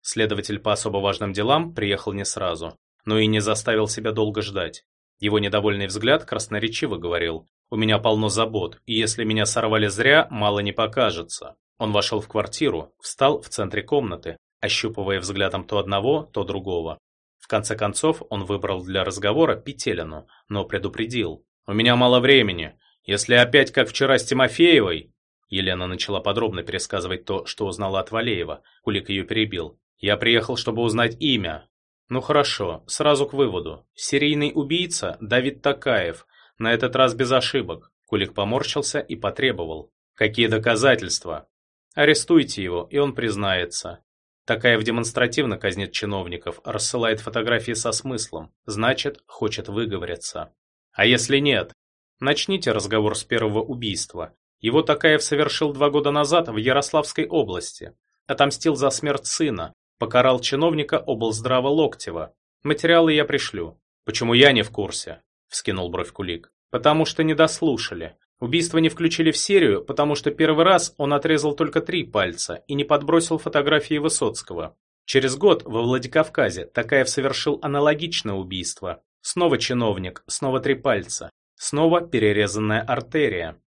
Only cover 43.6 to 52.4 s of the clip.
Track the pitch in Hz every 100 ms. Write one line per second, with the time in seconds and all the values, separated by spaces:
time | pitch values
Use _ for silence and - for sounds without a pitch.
43.6 | 87 - 87 87 _ _ _ _ - 113
44.6 | 123 113 110 117 117 - 123 - 131 95
45.6 | 98 95 98 - 104 101 87 87 - -
46.6 | - 107 - 127 113 110 113 113 110 117
47.6 | 117 110 117 - 131 120 - 80 78 _
48.6 | - 104 113 135 143 - _ - 107 -
49.6 | - 101 117 95 85 85 - 85 78 _
50.6 | _ _ _ - 107 123 120 139 143 113
51.6 | - - _ _ _ _ 135 151